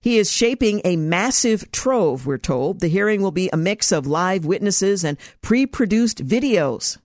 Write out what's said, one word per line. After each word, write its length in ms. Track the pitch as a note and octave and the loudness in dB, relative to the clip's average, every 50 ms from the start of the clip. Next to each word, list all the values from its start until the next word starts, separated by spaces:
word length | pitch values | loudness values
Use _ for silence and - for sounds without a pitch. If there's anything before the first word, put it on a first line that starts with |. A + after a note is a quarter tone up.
He 160 | - A#3+ A#3 | 2 2 2
is 140 | A3 G3+ - | 2 2 2
shaping 480 | - - A3+ A#3 C4+ A#3+ C4 G#3+ G#3 G#3 - | 0 0 0 0 0 2 0 0 0 0 0
a 100 | F#3 F3+ | 0 0
massive 720 | E3 D#3 D#3 E3+ F3+ G#3 C4 B3+ - - A#3+ A3 G#3 - - - | 0 0 0 0 0 0 0 0 0 2 2 0 0 -4 -8 -10
trove, 520 | - - B3+ C4 A#3+ F#3 D3+ B2 C3 B2+ | -4 -2 0 2 2 2 0 0 -2 -4
we're 120 | C3+ C#3 | -4 -4
told. 420 | A#2+ - - C3+ B2 C3 D#3+ G3 - | -4 -2 -2 -2 0 0 -2 -2 -2
The 80 | F3 | -2
hearing 340 | E3 D#3+ G3 G#3 G#3 G#3+ G3+ | 0 2 2 2 2 2 0
will 120 | G3 F#3+ D3+ | 0 0 0
be 160 | F3+ F#3 F#3 | -2 -2 0
a 60 | - | 0
mix 340 | D#3+ E3 F#3 G#3+ - - - | 0 0 0 -2 0 0 0
of 160 | G3 D#3 C3 | 0 0 0
live 380 | C#3 D3 E3 F3+ F#3 F#3+ G3 D#3+ | 0 0 0 0 0 0 -2 0
witnesses 580 | D3 F#3+ - F#3+ G3+ F#3+ - F#3+ G3 G3+ F#3+ E3+ | -2 -2 0 0 -2 0 0 0 0 0 0 -2
and 140 | D3+ C#3+ - - - - _ | -4 -4 -6 -10 -20 -20 _
pre-produced 840 | - - A3 B3+ C#4 C4+ - - A#3 F#3+ G#3 A3 A#3+ A3 - - C3+ | -2 0 2 2 2 0 0 -2 0 2 2 2 2 2 0 -4 -2
videos. 720 | C3 F#3 B3 C4 C#4 A3+ F3 D3+ C3+ A#2 - - - - - _ | 0 0 0 2 2 2 2 2 0 -2 -4 -6 -8 -8 -8 _